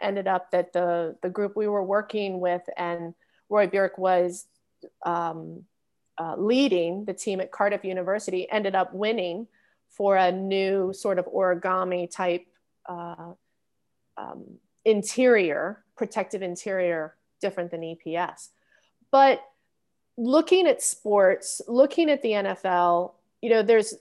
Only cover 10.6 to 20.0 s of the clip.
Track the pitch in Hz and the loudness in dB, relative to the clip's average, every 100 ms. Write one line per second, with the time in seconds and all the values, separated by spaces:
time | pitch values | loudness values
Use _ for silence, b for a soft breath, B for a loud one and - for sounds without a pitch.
10.6 | 190 196 185 190 208 180 180 196 185 180 | 0 0 -2 -4 -2 -2 -2 0 0 0
11.6 | 185 185 185 180 175 - 180 175 - _ | 0 -2 -2 -4 -6 -4 -2 -2 -6 _
12.6 | _ _ - 175 170 165 165 180 _ _ | _ _ -14 -12 -12 -14 -18 -20 _ _
13.6 | _ _ _ _ _ - - - - - | _ _ _ _ _ -16 -14 -14 -18 -20
14.6 | _ _ 220 208 196 - 254 226 175 147 | _ _ 2 2 0 2 4 6 4 0
15.6 | 165 214 _ - 208 220 190 208 185 175 | -4 -8 _ -8 -6 -4 -6 -6 -8 -8
16.6 | 214 190 180 165 156 _ _ _ 196 190 | -6 -2 -2 -2 -6 _ _ _ -8 -6
17.6 | 175 165 165 165 165 165 175 - - _ | -8 -8 -10 -12 -8 -6 -6 -8 -20 _
18.6 | _ _ _ _ - 269 269 226 - _ | _ _ _ _ 0 6 6 6 -2 _
19.6 | _ _ _ _ | _ _ _ _